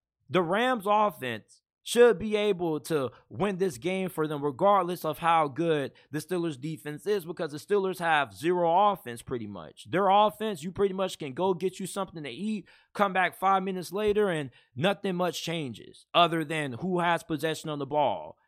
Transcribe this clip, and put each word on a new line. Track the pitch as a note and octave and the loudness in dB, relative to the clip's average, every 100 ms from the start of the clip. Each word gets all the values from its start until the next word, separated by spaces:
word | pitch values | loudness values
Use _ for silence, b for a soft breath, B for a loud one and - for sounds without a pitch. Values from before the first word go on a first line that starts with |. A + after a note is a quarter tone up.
| _ _ _ | _ _ _
the | E3 | 0
Rams | E3 G3+ B3+ B3 F#3+ | 2 2 2 0 2
offense | G#3 G#3 C#3+ B2+ A2 - _ _ _ | 2 2 0 -6 -6 -10 _ _ _
should | - A#3 A#3+ F3+ | -2 6 8 6
be | G#3+ G#3 | 0 0
able | G#3 F3+ E3+ D3+ | 2 0 0 -2
to | - D#3 B2 b b | -2 -2 -2 b b
win | - G3 F3+ | -4 -4 0
this | F#3+ A#2 | -2 -2
game | E3 F#3+ F#3+ | -4 -4 -4
for | - D#3 | -2 -2
them, | D3 | -2
regardless | C#3+ B2 G3 G3+ F3 F3+ | -4 2 4 4 2 -2
of | D#3 D3 | -4 -2
how | E3 E3 D3 | 2 4 2
good | B2+ E3+ D3+ B2+ b b | 0 0 0 -2 b b
the | D3+ | -10
Steelers' | - F3+ E3+ B2+ | -4 -4 -4 -6
defense | D#3 D#3 D3 D3 G3 | -8 -10 -10 -8 -4
is, | G#3 | -4
because | D#3+ E3+ D#3+ | -4 -8 -8
the | C#3+ | -8
Steelers | - G3+ F#3+ F3+ | -2 0 0 -2
have | E3+ D3+ B2+ | 2 2 0
zero | F#2+ D#3+ F3+ E3+ F3 G#3 | -2 0 2 4 4 4
offense, | F#3+ B2 A#2 | 2 -6 -12
pretty | - B2+ G#2 | -8 -8 -6
much. | F#2+ D#2 - G#2 | -10 -14 -18 -4
Their | D#3+ G3 | 0 4
offense, | G3+ G#3 G#3 A3 F3 | 6 4 0 -6 -6
you | E3+ | -8
pretty | F#3 G3+ | -2 -2
much | F#3 F#3 - | 0 -4 -4
can | D3 | -10
go | B2+ F#3 | -2 0
get | F3 F#3 F#3 | 0 -2 -4
you | F#3 | -8
something | G3+ F#3+ F3 | -6 -8 -8
to | C#3+ | -12
eat, | B2 G#3 G#3+ - b b | -8 -6 -6 -8 b b
come | - G3+ | 0 0
back | F#3 F3 | 2 0
five | - F#3+ F#3+ | 0 2 2
minutes | F#3 F#3 D#3 | 0 -4 -6
later, | F#3 G#3+ G#3 G#3 | -2 0 2 2
and | D#3+ C3+ b b B2 | 0 -6 b b -2
nothing | F3 F#3+ G3 F3+ | -2 0 -2 -2
much | F3 - | -2 -2
changes | - E3 C3+ F#2+ - - _ | -6 -6 -6 -10 -18 -20 _
other | D#3 E3+ E3 | 4 4 2
than | D3 D#3+ C#3+ | -2 -4 -4
who | A#2 F#3 F3 | -6 -4 0
has | E3+ E3 | 2 0
possession | - D#3 D#3+ D3+ D#3+ | -2 -4 -4 -4 -8
on | D3 | -8
the | C3 | -2
ball. | D3 C3 F2+ D#2 - | 0 2 0 -8 -18